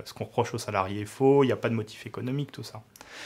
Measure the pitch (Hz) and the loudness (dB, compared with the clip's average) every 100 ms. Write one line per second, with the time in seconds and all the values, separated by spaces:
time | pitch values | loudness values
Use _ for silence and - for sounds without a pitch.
0 | - - 107 - 117 117 - 101 95 101 | -12 -10 -4 -2 0 -2 -2 0 0 -2
1 | 104 - 135 139 131 104 120 113 107 - | -6 2 6 8 6 4 0 0 -4 -10
2 | 113 - 120 139 139 - 117 113 - - | -12 -8 -4 -4 -4 -8 -14 -14 -18 -20
3 | - - | -20 -16